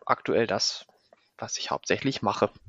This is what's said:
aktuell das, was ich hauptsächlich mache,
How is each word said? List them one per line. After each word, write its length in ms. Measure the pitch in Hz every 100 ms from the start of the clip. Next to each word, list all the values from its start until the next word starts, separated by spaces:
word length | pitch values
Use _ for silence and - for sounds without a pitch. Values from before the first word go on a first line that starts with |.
| -
aktuell 400 | 127 - 92 113
das, 380 | 98 - - - _ _ - _ -
was 220 | 113 -
ich 120 | -
hauptsächlich 520 | - - - 135 -
mache, 280 | 104 - 104 -